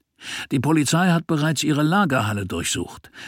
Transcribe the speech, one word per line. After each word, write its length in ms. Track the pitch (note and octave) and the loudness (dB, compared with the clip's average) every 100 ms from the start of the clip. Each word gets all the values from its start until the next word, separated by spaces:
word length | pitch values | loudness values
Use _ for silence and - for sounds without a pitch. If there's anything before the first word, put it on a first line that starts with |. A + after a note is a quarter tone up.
| _ _ - - - | _ _ -14 -12 -4
Die 80 | C#3+ | 2
Polizei 500 | C#3 D#3+ C3+ E3 F#3 | 4 2 2 2 4
hat 180 | E3 - | 2 0
bereits 360 | D#3 D#3 D3 | 0 0 0
Ihre 200 | D3+ C#3+ | 0 0
Lagerhalle 640 | D3+ G3 F3+ C3 G#2+ G#2 F2+ | 2 2 2 0 -2 -4 -4
durchsucht, 640 | E2+ E2+ - - - - - | -6 -4 -6 -6 -12 -20 -20